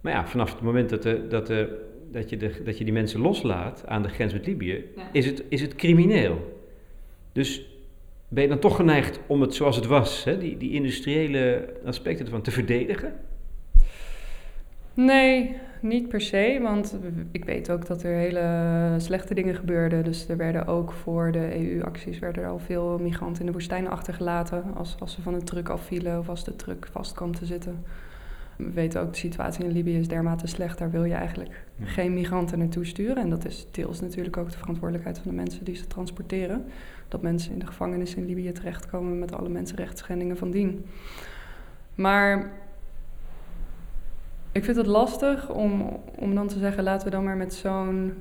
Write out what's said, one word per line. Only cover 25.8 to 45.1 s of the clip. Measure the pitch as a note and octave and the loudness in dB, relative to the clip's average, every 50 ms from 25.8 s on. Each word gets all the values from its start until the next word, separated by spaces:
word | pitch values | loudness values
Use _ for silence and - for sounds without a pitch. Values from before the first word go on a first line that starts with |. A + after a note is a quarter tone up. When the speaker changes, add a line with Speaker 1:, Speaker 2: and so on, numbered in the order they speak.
| - - F#3 F3 F3 F3 E3+ E3+ | -4 -4 -6 -4 -2 -2 -2 -2
Speaker 2:
of | E3+ E3+ | -2 -4
als | F3 E3 - | -6 -6 -6
de | - - | -8 -8
truck | - - - - - - - | -8 -8 -8 -8 -10 -10 -10
vast | - - - - - | -10 -8 -8 -8 -8
kwam | - F3 F3 E3+ | -6 -4 -4 -4
te | E3+ F3 | -4 -4
zitten. | E3+ E3+ F3 E3+ F3 F3 E3+ F3 - - - - - - - - - - - - - - | -6 -6 -6 -6 -8 -8 -8 -8 -10 -10 -10 -12 -14 -14 -14 -12 -12 -10 -10 -10 -14 -10
We | - - - | -8 -8 -6
weten | - E3+ E3 D#3+ E3+ F3+ | -2 0 0 0 0 -2
ook, | F3 E3 E3+ | -2 -2 -4
de | - | -6
situatie | - F3 E3 F3 - - E3 - F3+ | -6 -6 -4 -4 -4 -4 -4 -4 -2
in | F3 E3+ | 0 0
Libië | E3+ E3+ E3+ E3+ E3 | 0 2 2 2 2
is | E3 E3 | 2 0
dermate | E3 E3 E3 E3 E3 E3 E3 | 0 0 0 0 0 -2 -4
slecht, | E3 - - F#3 E3+ E3+ - | -6 -4 -4 -4 -4 -4 -4
daar | E3+ E3 | -4 -2
wil | E3 E3 E3+ | 0 2 2
je | E3+ E3+ | 2 0
eigenlijk | - - - - F3 F#2 - - - - - - | -2 -2 -4 -4 -6 -8 -10 -12 -14 -16 -14 -12
Speaker 1:
Ja. | - A2 | -8 -6
Speaker 2:
geen | G2 - - F3+ F3 F#3 | -4 -2 0 0 0 0
migranten | F3+ F3 E3+ F3+ F#3 F3 E3+ F3 E3+ | 0 -2 0 0 0 0 0 0 0
naartoe | E3+ E3+ E3+ F3 F3 | 0 0 0 -2 -4
sturen. | E3+ - - G3+ A3 C4 | -6 -4 -4 -2 -2 0
En | C4 A3+ F3 | 0 0 0
dat | E3 E3 E3 | 0 -2 -2
is | - - - - - | -6 -8 -10 -12 -10
deels | - - - - E3 E3+ | -6 -6 -6 -4 -4 -6
natuurlijk | F3+ F3+ F3+ F3 F3 E3+ - | -6 -6 -6 -6 -6 -4 -4
ook | - E3+ E3+ | -4 -4 -6
de | E3+ - | -8 -10
verantwoordelijkheid | - - E3 E3 E3+ E3+ E3+ E3+ E3+ E3+ E3+ - | -6 -6 -4 -4 -2 -4 -4 -4 -4 -6 -8 -8
van | - F#3 | -6 -6
de | F3+ | -4
mensen | F3 F3+ F3+ F3 - F#3+ | -4 -4 -4 -6 -6 -8
die | F#3 F3 | -8 -8
ze | F3 - | -8 -8
transporteren. | - - - F3+ E3+ - - F#3+ - F#3+ F#3+ F#3 F3 G3 B3 - - - - - - - - - - | -8 -6 -6 -8 -8 -8 -10 -8 -6 -4 -4 -2 -2 -4 -4 -6 -8 -12 -14 -14 -14 -14 -14 -14 -8
Dat | - G3+ - | -8 -4 -2
mensen | E3+ E3+ E3+ E3+ E3+ G3+ | 0 0 0 -2 -4 -6
in | F#3 | -8
de | F3+ | -8
gevangenis | E3+ - - F3+ F3 F3+ F3 F3+ F3 - | -8 -6 -4 -4 -2 -2 -2 -4 -4 -4
in | - F3+ | -6 -4
Libië | F3+ F3+ F3+ F3+ F3+ F3 | -4 -4 -4 -4 -6 -6
terechtkomen | F3 - F3+ E3+ - - - - F3+ F3+ F3+ F3 F3 | -6 -8 -8 -8 -8 -10 -6 -6 -4 -4 -2 -2 -4
met | F3 E3+ E3+ | -4 -6 -6
alle | - F#3 F3 | -6 -6 -4
mensenrechtsschendingen | F3 F3 F3+ F3+ - - F3 F3 - - - - F3+ F3+ F3+ F3+ F3+ | -4 -4 -6 -6 -6 -8 -8 -8 -8 -12 -8 -6 -4 -4 -2 -2 -4
van | F3+ - F3+ | -4 -4 -2
dien. | F3 G3 G3+ F#3 F3+ - - - - - - - - - - - - - - - - - - - - - - - - | 0 2 2 0 0 -2 -8 -10 -12 -12 -12 -12 -12 -12 -12 -12 -12 -14 -14 -14 -14 -14 -14 -16 -14 -16 -16 -14 -4
Maar | - F#3+ F#3+ G3 G3+ G3+ G3+ G3 G3 G3 G3 - - - - - - - - - - - - - - - - - - - - - - - - - - - - - - - - - - - - - - - - - | 0 2 4 6 6 6 6 4 2 0 -4 -10 -12 -12 -12 -12 -10 -10 -8 -8 -8 -8 -8 -8 -8 -8 -8 -8 -10 -10 -10 -6 -6 -6 -6 -6 -10 -10 -4 -4 -4 -2 -2 -4 -4 -6 -6 -8 -8 -8 -2 -2
ik | G3 G#3 | -2 2
vind | A3 A#3+ | 2 2
het | A#3+ A3+ | 2 4
lastig | G3+ G3+ G#3+ A#3 B3+ | 6 6 6 6 6